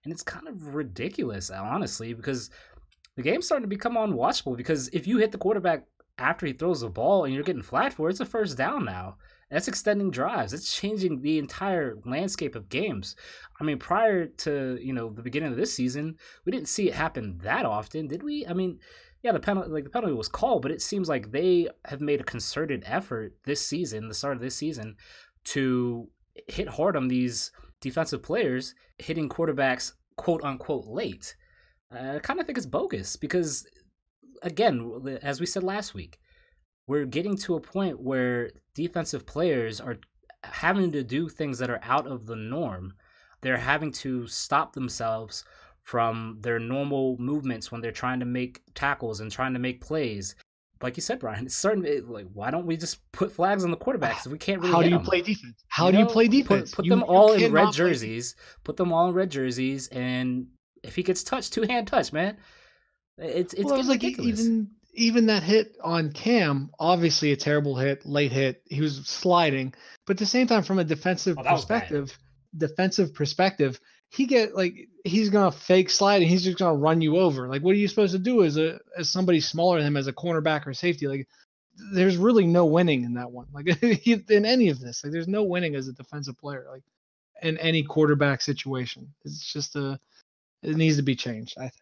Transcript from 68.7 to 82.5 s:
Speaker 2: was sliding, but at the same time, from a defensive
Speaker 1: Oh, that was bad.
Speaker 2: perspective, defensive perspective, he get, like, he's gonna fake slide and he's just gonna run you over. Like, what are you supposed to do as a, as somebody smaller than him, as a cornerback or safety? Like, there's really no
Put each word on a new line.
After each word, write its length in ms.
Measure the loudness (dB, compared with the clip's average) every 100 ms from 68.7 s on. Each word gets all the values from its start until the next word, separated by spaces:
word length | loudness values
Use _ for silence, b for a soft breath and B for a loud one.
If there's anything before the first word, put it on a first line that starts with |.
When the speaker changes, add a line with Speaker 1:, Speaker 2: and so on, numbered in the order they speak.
| -2
Speaker 2:
was 260 | -2 -2 -8
sliding, 680 | -2 4 6 6 2 -2 -8 B B -4
but 60 |
at 40 | -2
the 80 | 0
same 200 | 2 4
time, 160 | 2
from 160 | 4 2
a 60 |
defensive 520 | 2 0 0 0 -2 -2
Speaker 1:
Oh, 40 |
that 100 | 2
was 120 | 0 2
bad. 140 | -2
Speaker 2:
perspective, 380 | 0 -4 -6 -12 _ _ _ -4
defensive 560 | -4 0 0 2 0
perspective, 680 | 0 -4 2 2 4 0 0 b b _
he 180 | -2 4
get, 300 | 4 4 0
like, 320 | -2 -2 -20 _
he's 240 | 0 2 4
gonna 240 | 4 4
fake 360 | 2 4 6 6
slide 280 | 4 6 6
and 60 | 6
he's 140 | 6
just 160 | 4 2
gonna 180 | 2 4
run 240 | 4 4
you 180 | 4 6
over. 280 | 4 2 -4
Like, 160 | 0
what 100 | 2 4
are 20 |
you 80 | 4
supposed 260 | 2 2
to 60 | 2
do 240 | 2 4
as 140 | 4 4
a, 240 | 0 -2 _ -8
as 100 | -4
somebody 300 | 0 4 4
smaller 380 | 2 2 4 4
than 80 | 2
him, 100 | 0
as 120 | -2
a 40 |
cornerback 540 | -4 -2 0 2 0 -2
or 80 |
safety? 320 | -4 -2 -2 -2
Like, 220 | -4 -8 b b _ _ _ -4
there's 220 | 2 4 6
really 280 | 6 6
no 200 | 6